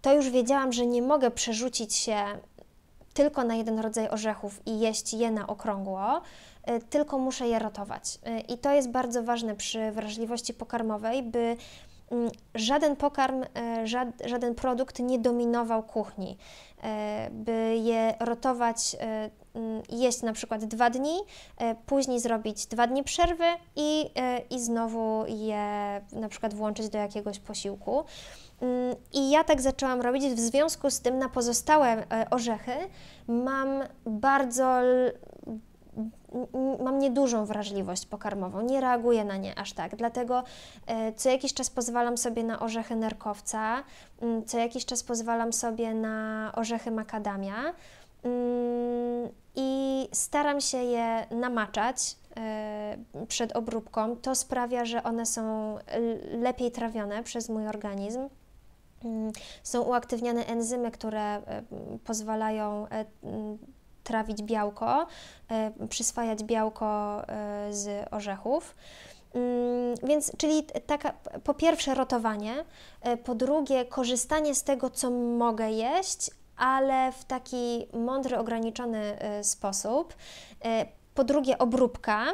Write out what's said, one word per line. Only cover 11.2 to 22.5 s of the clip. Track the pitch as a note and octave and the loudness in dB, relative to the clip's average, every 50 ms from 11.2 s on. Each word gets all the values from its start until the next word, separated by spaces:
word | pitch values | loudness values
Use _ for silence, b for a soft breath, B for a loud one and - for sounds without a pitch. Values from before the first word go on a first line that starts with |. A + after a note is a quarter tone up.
by, | B3+ A#3 A3+ A#3+ A#3 A#3 A#3 A#3 B B B B B B B B B - | -2 0 0 0 2 2 0 -2 B B B B B B B B B -4
mm, | A#3+ A#3+ A#3 A#3 - - - - - | -2 0 0 0 -2 -6 -18 -10 -6
żaden | A3+ A3 A3 C#4 D4 D#4+ D4+ C#4+ | -2 2 4 4 6 6 4 4
pokarm, | C4+ - C#4+ C#4+ - C4+ C4 C4 C4 | 4 0 0 2 2 2 2 2 -2
e, | B3+ - - - A#3 A#3 A#3 A3+ A3+ | -4 -4 -6 -6 -4 -2 -2 -2 -2
żad-, | A3 A#3 B3 B3+ B3 A#3 - - A#3+ | 0 0 -2 -2 -2 -4 -8 -6 -4
żaden | A#3+ B3 A#3+ A#3+ A#3 | -2 0 0 0 -2
produkt | A#3 - B3+ B3+ A#3+ C4 - - - | 0 0 0 2 2 0 -2 -2 -2
nie | B3 B3 B3+ B3 | 0 2 2 4
dominował | A3+ B3 A#3+ A#3+ A#3+ A#3 A#3 A#3+ A#3 A3+ A#3 A3 | 4 4 4 4 2 2 2 2 2 2 0 0
kuchni, | A3 A3 - A3+ G#3 - - - F#3 - - B B B B B B B B - - | -2 -2 -4 -4 -4 -4 -6 -8 -8 -8 -8 B B B B B B B B -10 -8
e, | A3 G#3+ G#3+ G#3 G#3+ G#3 G#3+ A3 - | -6 -4 -4 -4 -4 -4 -4 -6 -6
by | - A3 A3 A3+ A3+ A3+ A3+ A3+ A3+ A3+ | -8 -6 -2 0 0 2 2 2 2 4
je | A3 A#3 A#3 A3+ A3+ A3+ A3 - | 4 4 4 4 4 2 2 0
rotować, | A#3 A#3 A#3 A#3 - C4 B3+ A#3+ A#3+ A#3 A3+ A#3 - - - - | 0 -2 -2 0 0 0 2 4 2 0 2 0 -2 -4 -2 -4
e, | - A3+ A3 G#3+ G#3+ G#3+ G#3+ - - - - | -4 -4 -2 -4 -4 -6 -8 -14 -20 -14 -10
mm, | A3+ A3+ A3+ A3 A3 - - | -8 -6 -4 -4 -6 -6 -6
jeść | - A#3 B3+ B3 A#3+ B3 | -2 2 2 2 2 2
na | - A3+ | -2 -4
przykład | G#3+ - - - A3+ G#3+ A3 | -2 -4 -4 -4 -4 -4 -4
dwa | G#3+ A3+ A3 B3 B3 | -4 2 4 4 4
dni, | A#3 B3+ C4+ D4 D#4+ F4+ G4+ B B B B B B - | 4 2 0 0 0 -2 -4 B B B B B B -2
e, | A#3+ A#3 A3+ | -2 -2 -2
później | A3+ - - C#4 C#4 C4+ C4 B3+ A#3+ | -2 -2 2 2 2 2 2 0 0
zrobić | A#3 A#3 A#3 A3 A3 A3 | 2 2 0 0 0 -4